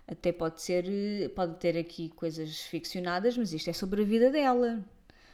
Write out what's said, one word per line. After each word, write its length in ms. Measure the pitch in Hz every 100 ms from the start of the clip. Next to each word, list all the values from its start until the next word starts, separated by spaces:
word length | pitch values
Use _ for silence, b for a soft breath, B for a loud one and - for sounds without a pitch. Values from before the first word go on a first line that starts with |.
| B
até 260 | 165 175
pode 300 | 175 160 160
ser, 240 | - 180 180 202 208 208 151
pode 220 | - 175 165
ter 200 | 170 165
aqui 320 | 165 - 165
coisas 520 | - 165 160 156 156
ficcionadas, 760 | - 160 - 185 180 180 226 247
mas 160 | 208
isto 160 | 160 -
é 40 |
sobre 300 | 170 190 202
a 20 |
vida 260 | 208 226 247
dela. 520 | 294 269 247 240 226 190 - - b b